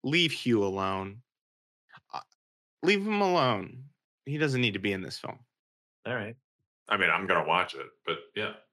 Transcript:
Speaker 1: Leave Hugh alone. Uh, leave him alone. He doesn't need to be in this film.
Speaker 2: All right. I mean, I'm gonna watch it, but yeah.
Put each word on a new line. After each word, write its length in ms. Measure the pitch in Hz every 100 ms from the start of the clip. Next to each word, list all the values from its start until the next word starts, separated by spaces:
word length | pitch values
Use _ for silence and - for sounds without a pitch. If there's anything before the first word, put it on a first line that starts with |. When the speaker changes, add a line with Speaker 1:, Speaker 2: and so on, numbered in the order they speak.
Speaker 1:
Leave 300 | 127 165 165
Hugh 320 | - 127 113 98
alone. 560 | 98 95 95 95 107 _ _ _ _ _ _ _ - _
Uh, 60 | - - _ _ _ _ _
leave 240 | 165 202 208
him 140 | 208
alone. 640 | 196 175 127 107 104 123 139 _ _ _ -
He 120 | 147
doesn't 220 | 151 131
need 140 | 120
to 60 | 95
be 120 | 101
in 100 | 95
this 160 | 92 -
film. 220 | - - _ _ _ _ _ _ -
Speaker 2:
All 100 | 123
right. 200 | 104 117 _ _ _ _ -
I 100 | 104
mean, 140 | 87
I'm 160 | 82 95
gonna 200 | 87 78
watch 280 | 87 87 69
it, 100 | 65 _
but 140 | - 82 - -
yeah. 180 | 107 107 _